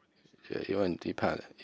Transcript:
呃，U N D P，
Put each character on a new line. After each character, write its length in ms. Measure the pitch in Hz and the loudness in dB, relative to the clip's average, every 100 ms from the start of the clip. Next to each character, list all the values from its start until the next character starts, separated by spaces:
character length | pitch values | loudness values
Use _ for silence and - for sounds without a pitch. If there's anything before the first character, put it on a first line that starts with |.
| _ _ _ - - | _ _ _ -20 -8
呃 120 | - - | -6 -2
，U 100 | 98 | 2
N 140 | 95 82 | 2 2
D 160 | - | -2
P， 140 | - 101 - - - | 0 2 0 -6 -10